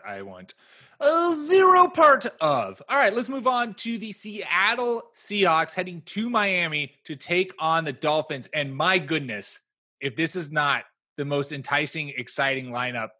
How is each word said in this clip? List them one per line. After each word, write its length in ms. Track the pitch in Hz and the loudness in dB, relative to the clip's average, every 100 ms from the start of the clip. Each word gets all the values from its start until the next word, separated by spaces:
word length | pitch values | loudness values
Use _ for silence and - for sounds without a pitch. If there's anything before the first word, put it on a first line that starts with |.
I 180 | 101 98 | -14 -12
want 320 | 98 90 92 - _ - - _ | -14 -16 -20 -20 _ -20 -20 _
a 380 | 285 330 349 320 294 | 2 2 2 -2 2
zero 400 | 381 381 370 359 | 6 8 8 6
part 400 | - 302 262 220 - | 8 8 8 2 -2
of. 420 | 156 135 98 95 - | 0 2 0 -8 -2
All 100 | 277 | 2
right, 160 | 233 | 2
let's 140 | 226 226 | 2 -4
move 180 | 269 247 | -2 0
on 280 | 247 240 | 0 -2
to 220 | 190 233 226 | -6 -6 -6
the 140 | 220 | -8
Seattle 920 | 196 214 208 160 170 202 240 240 233 - | -12 -12 -10 -2 2 2 2 0 -2 -6
Seahawks 580 | - - 208 180 160 160 | -16 -6 2 4 4 2
heading 300 | - 180 170 - | -4 -8 -10 -10
to 220 | 208 226 | -6 -2
Miami 680 | 240 202 185 170 151 143 _ | 0 0 0 -2 -4 -6 _
to 100 | - | -14
take 400 | 143 - 175 190 - | -12 -2 -2 -2 -2
on 240 | 160 165 | 0 0
the 80 | 156 | 0
Dolphins. 560 | 127 151 156 151 143 - | -4 0 0 -2 -8 -6
And 220 | 156 139 | -6 -6
my 240 | 135 170 185 | -2 2 2
goodness, 600 | 143 160 131 104 - - _ _ _ _ | 0 -4 -4 -8 -10 -16 _ _ _ _
if 160 | 135 117 | -8 -4
this 180 | 160 | -4
is 160 | 185 151 | -4 -4
not 320 | 151 143 123 - _ _ - | -2 0 0 -4 _ _ -10
the 80 | |
most 280 | 143 143 139 | -4 -2 -2
enticing, 560 | 147 - 143 151 160 147 | -8 -2 -2 -2 -6 -8
exciting 640 | 123 120 - 135 135 127 | -10 -8 -2 -2 -2 -6
lineup 380 | 120 127 120 110 | -6 -4 -6 -8